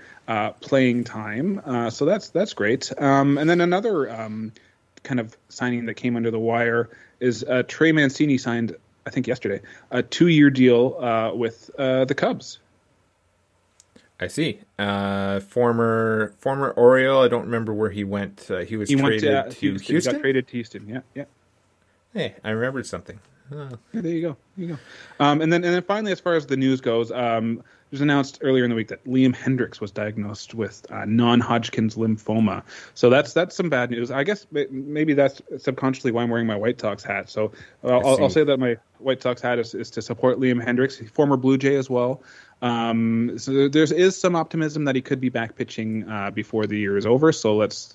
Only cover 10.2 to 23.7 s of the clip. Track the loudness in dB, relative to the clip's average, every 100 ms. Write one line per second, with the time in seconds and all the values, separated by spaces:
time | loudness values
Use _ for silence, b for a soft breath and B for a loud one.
10.2 | 4 8 6 8 6 6 4 0 -2 0
11.2 | 0 -2 -4 -6 -14 -6 -2 0 0 0
12.2 | -2 -2 -8 -20 _ _ _ _ _ _
13.2 | _ _ _ _ _ _ _ _ b -10
14.2 | -8 -4 -4 -4 -10 -6 -2 0 -2 -2
15.2 | -2 -4 -4 0 2 2 2 2 0 0
16.2 | -2 -4 -4 -2 -2 6 8 8 6 6
17.2 | 6 4 -2 -4 -2 -2 -2 -2 -4 -4
18.2 | -4 -8 -8 -6 -4 -4 0 2 2 2
19.2 | 2 0 -2 -4 -4 -4 -2 0 0 -2
20.2 | 0 0 -2 -6 -10 -14 -12 -14 -12 -16
21.2 | -16 _ _ _ _ _ _ _ _ -8
22.2 | -8 -8 -6 -4 -4 -4 -8 -10 -14 -20
23.2 | _ _ -18 -16 -14